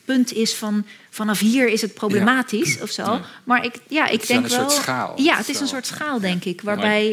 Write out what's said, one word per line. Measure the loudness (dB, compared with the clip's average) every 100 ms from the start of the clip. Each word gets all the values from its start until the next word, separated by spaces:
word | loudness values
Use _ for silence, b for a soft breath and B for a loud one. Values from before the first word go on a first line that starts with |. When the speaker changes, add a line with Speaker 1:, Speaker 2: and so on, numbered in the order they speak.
| -2
Speaker 1:
punt | 2 2
is | 0 -2
van, | -2 -2 -2 -2 B B
vanaf | -6 -2 2
hier | 2 4 4
is | 2
het | -2
problematisch | -4 0 2 4 2 0 0 0 -2
Speaker 2:
Ja. |
Speaker 1:
of | -4
zo. | -6
Speaker 3:
Ja. | -2 -2 -4 B
Speaker 1:
Maar | 0 0 0
ik, | -8 -6
ja, | -2 0
ik |
Speaker 2:
Het | 0
is | 2
Speaker 1:
denk | 0
Speaker 2:
dan | 2
een | 0
Speaker 1:
wel | 0
Speaker 2:
soort | 0
schaal. | 0 -2 -4 0
Speaker 1:
Ja, | 2 2
het | 0
is | -4
Speaker 2:
Zo. |
Speaker 1:
een | -4
soort | -6 -8
schaal, | -6 -4 -2
denk | -2 -2
Speaker 2:
Ja. | -4
Speaker 1:
ik. | -6
Waarbij, | -4 0 2 2 2